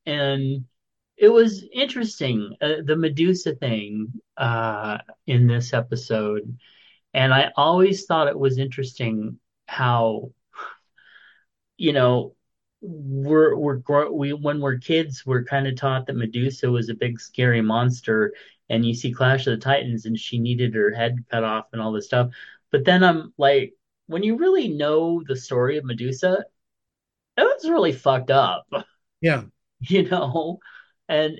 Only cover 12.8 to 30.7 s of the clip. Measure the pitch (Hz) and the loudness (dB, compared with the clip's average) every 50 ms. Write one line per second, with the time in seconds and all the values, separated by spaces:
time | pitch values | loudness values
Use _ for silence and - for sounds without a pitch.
12.8 | - 196 170 156 147 135 135 135 135 143 156 156 156 156 139 - 156 147 135 127 | -16 -16 -14 -12 -10 -8 -6 -6 -2 2 4 6 6 4 4 2 -2 -2 -2 -4
13.8 | 127 - 147 143 151 151 - 156 139 143 143 147 147 147 147 147 143 139 135 127 | -4 0 0 0 0 0 -2 -4 -4 -4 -4 -4 -4 -4 -4 -2 -2 -2 -4 -4
14.8 | 127 - 165 160 160 147 135 - - 131 131 123 120 - 147 139 135 131 131 127 | -2 0 0 0 0 -2 -6 -12 -6 -2 -2 -2 -2 -2 -2 -2 -2 -2 -4 -2
15.8 | - 139 131 131 131 - 135 120 117 110 - 120 123 135 131 - - 127 123 120 | -2 -2 -2 -2 -4 -6 -6 -6 -6 -4 -4 -4 -4 -4 -4 -2 -2 0 0 0
16.8 | 110 113 113 107 123 123 120 113 - - _ - 123 127 120 117 110 107 110 117 | -2 -4 -6 -4 -4 -6 -6 -8 -12 -14 _ 0 2 2 4 2 2 2 0 2
17.8 | 123 127 123 123 - - 113 110 107 104 - - - - _ _ _ _ 120 113 | 2 0 -2 -2 -2 0 2 2 2 0 -2 -8 -18 -20 _ _ _ _ -2 0
18.8 | 117 117 113 120 - 131 123 - 135 127 131 135 127 135 117 110 - 131 139 139 | 0 0 -2 -2 -4 -6 -2 2 2 2 2 2 0 -2 -2 -2 0 0 0 0
19.8 | - 127 120 110 107 113 113 110 - - - 120 117 120 123 120 127 117 107 110 | 0 -2 -6 -6 -4 -4 -6 -6 -6 -6 -4 -4 -2 -2 -2 0 -2 -2 0 0
20.8 | 104 104 107 117 117 117 123 123 117 - - 113 110 110 110 110 107 - - 113 | 0 0 0 0 -2 -2 -2 -4 -6 -4 -4 -2 -2 -2 -2 -4 -6 -8 -8 -6
21.8 | 110 110 107 107 104 - - 123 123 123 123 - - - - _ _ _ - 143 | -6 -4 -4 -4 -4 -2 0 0 0 0 -4 -12 -20 -20 -20 _ _ _ 0 2
22.8 | 127 180 180 185 185 180 170 165 160 - _ - 143 139 143 139 127 - - _ | 4 4 4 6 6 4 4 2 -2 -10 _ 2 4 4 4 4 2 0 -10 _
23.8 | _ _ _ _ _ _ 160 175 202 214 226 240 330 370 381 381 277 202 156 147 | _ _ _ _ _ _ -6 -4 -2 -2 -2 0 2 2 2 2 0 -2 -2 -2
24.8 | 147 147 151 156 165 165 170 170 160 143 135 127 - - 135 120 123 127 147 151 | -2 2 2 2 2 2 -2 -2 -2 -4 -8 -8 -6 -4 0 0 0 2 0 -2
25.8 | 143 127 120 110 117 127 127 127 - 185 185 202 208 - _ _ _ _ _ _ | -4 -6 -8 -6 -6 -6 -6 -2 0 0 0 0 -4 -6 _ _ _ _ _ _
26.8 | _ _ _ _ _ _ _ _ _ _ _ - 285 480 554 539 - 311 339 330 | _ _ _ _ _ _ _ _ _ _ _ 2 4 4 2 0 -2 0 2 2
27.8 | 196 165 139 127 - 139 131 127 123 - 135 139 127 92 90 85 - _ - 135 | 2 2 0 0 2 2 2 2 2 2 4 4 4 4 0 -4 -8 _ -8 -8
28.8 | - _ _ _ _ _ _ _ - 165 151 127 107 - _ _ _ _ _ _ | -8 _ _ _ _ _ _ _ 0 0 0 0 -4 -10 _ _ _ _ _ _
29.8 | 127 - 180 196 180 - 185 175 156 135 127 165 156 165 185 - _ - | -4 0 2 2 2 2 0 -2 -2 -2 -4 -4 -4 -4 -8 -10 _ -20